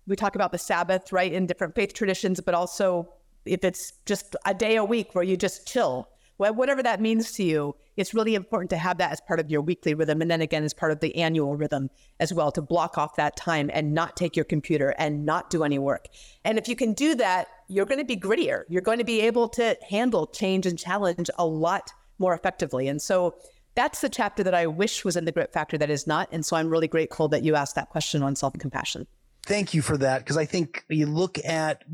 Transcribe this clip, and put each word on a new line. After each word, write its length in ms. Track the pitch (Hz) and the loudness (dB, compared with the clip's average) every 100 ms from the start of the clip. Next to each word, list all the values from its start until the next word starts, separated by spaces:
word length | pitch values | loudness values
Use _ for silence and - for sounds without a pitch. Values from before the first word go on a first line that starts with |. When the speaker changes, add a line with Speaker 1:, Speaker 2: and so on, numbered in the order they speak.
| - | -6
Speaker 1:
we 80 | |
talk 220 | 196 202 196 | -2 0 0
about 160 | 180 | -2
the 60 | 175 | -2
Sabbath, 540 | - 175 175 185 185 | -2 0 2 0 0
right, 200 | 185 185 | 0 0
in 140 | 170 180 | 0 -2
different 280 | 175 170 | -2 -2
faith 180 | 196 196 | -2 -2
traditions, 480 | - 202 185 190 185 | -2 -2 0 0 0
but 140 | 185 | 0
also 540 | 175 175 - 190 175 170 - _ _ | 0 0 0 0 0 -4 -16 _ _
if 200 | - 180 | -4 0
it's 280 | 185 175 - - - | 0 -2 -14 -14 -4
just 300 | 202 - - - | -4 -4 -4 -4
a 80 | |
day 220 | 190 220 220 | 0 2 2
a 80 | |
week 320 | 208 233 196 180 | 2 0 0 0
where 80 | |
you 120 | 180 185 | 0 2
just 300 | 196 - - | 0 -4 -4
chill, 420 | 254 180 127 - _ _ _ | 0 0 0 -8 _ _ _
wha-, 140 | 202 | 0
whatever 320 | 220 262 269 | 2 0 2
that 160 | 240 196 | 0 2
means 320 | 220 226 220 | 2 2 0
to 100 | - | 0
you, 320 | 180 156 147 - _ - | 2 2 0 -8 _ -6
it's 160 | 185 | -2
really 220 | 226 220 | 0 2
important 360 | 214 185 214 185 | 0 -2 -4 -2
to 60 | 175 | -2
have 220 | 180 175 | -2 0
that 140 | 175 | -2
as 80 | 151 | -2
part 180 | - 165 | -2 -2
of 100 | 156 | 0
your 120 | 151 | 0
weekly 340 | 151 180 160 | 0 -2 -2
rhythm. 260 | 151 156 156 | 0 0 2
And 80 | 165 | 2
then 120 | 165 | 2
again, 240 | 156 156 | 2 0
as 100 | 151 | -2
part 160 | - 160 | 0 0
of 80 | 156 | 2
the 160 | 160 | 0
annual 400 | - 165 160 143 | 0 0 2 0
rhythm 360 | 147 151 143 135 _ - _ | 0 -2 -2 -4 _ -20 _
as 160 | 165 | -2
well, 160 | 170 151 | 2 0
to 100 | 165 | 0
block 360 | 147 170 165 - | 0 0 2 0
off 160 | 151 - | -2 0
that 200 | 147 - | -2 -2
time 340 | - 160 143 | -2 0 0
and 220 | - 151 | 0 0
not 220 | 156 165 - | 0 -2 -2
take 180 | 175 | -2
your 100 | - | 0
computer 500 | 151 151 - 151 139 - | 0 -2 0 2 2 0
and 260 | 156 147 | -2 -2
not 240 | 147 165 - | 0 -2 0
do 140 | 170 | 0
any 160 | 151 139 | 0 0
work. 300 | 139 131 - - - - | 0 -2 -6 -20 -20 -6
And 140 | 214 220 | -2 -2
if 80 | 226 | -2
you 80 | |
can 180 | 240 240 | -2 -2
do 220 | 202 294 254 | 2 2 2
that, 300 | 208 185 - - - | 2 2 -2 -10 -4
you're 180 | 196 196 | -2 0
gonna 180 | 269 | -2
be 120 | 254 220 | -2 -4
grittier. 480 | 196 254 311 110 - | 0 0 0 -2 -2
You're 140 | 175 | -2
going 160 | 185 233 | 0 0
to 60 | |
be 160 | 240 226 | 2 2
able 280 | 220 233 233 | 2 2 0
to 260 | - 233 190 - | 2 0 0 -2
handle 380 | 202 247 214 156 | 0 2 2 -2
change 400 | - 190 190 180 | -2 0 2 0
and 100 | 170 | -4
challenge 540 | - 196 190 175 170 - | -4 0 0 0 -4 0
a 80 | 170 | -2
lot 460 | 156 170 196 - - _ - | 0 0 0 -6 -20 _ -2
more 160 | 185 | 0
effectively. 540 | 165 190 - 165 127 135 | 2 -2 -2 -4 -2 -2
And 120 | 147 | -4
so 360 | - 185 175 - - _ _ - | 0 2 2 -2 -20 _ _ -2
that's 240 | 294 - | -2 0
the 80 | 285 | -4
chapter 340 | - 208 - | -2 -2 0
that 120 | 185 | 2
I 120 | 180 165 | 2 2
wish 380 | 160 214 - | 0 -2 0
was 120 | 196 170 | -2 0
in 80 | |
the 80 | 165 | 0
Grit 200 | 160 143 | -2 -2
Factor 260 | 160 151 156 | -2 -2 -2
that 120 | 147 | 0
is 160 | 147 160 | 0 0
not. 220 | 156 185 | -2 -2
And 120 | 165 | -4
so 120 | 147 165 | -2 0
I'm 120 | 160 | 2
really 200 | 160 160 | 2 2
grateful 400 | 160 160 - 156 | 0 -2 0 0
that 160 | 151 | 2
you 100 | 156 | 2
asked 220 | 151 143 - | 2 0 -4
that 140 | - | -4
question 340 | 156 - 151 | -4 -2 0
on 100 | 139 | 0
self-compassion. 720 | 139 139 - 139 131 - - - _ _ _ - | 0 -4 -4 -8 -6 -6 -8 -12 _ _ _ -2
Speaker 2:
Thank 280 | 208 190 | -2 0
you 80 | 160 | 0
for 160 | 131 151 | 0 2
that, 260 | 135 131 | 2 0
'cause 140 | - 151 | 0 -2
I 80 | 151 | 0
think 380 | 185 151 - _ | 0 -2 -6 _
you 160 | 156 | 0
look 340 | 151 156 185 156 | 2 0 -2 -2
at 400 | - 165 156 151 - | -2 0 0 -2 -4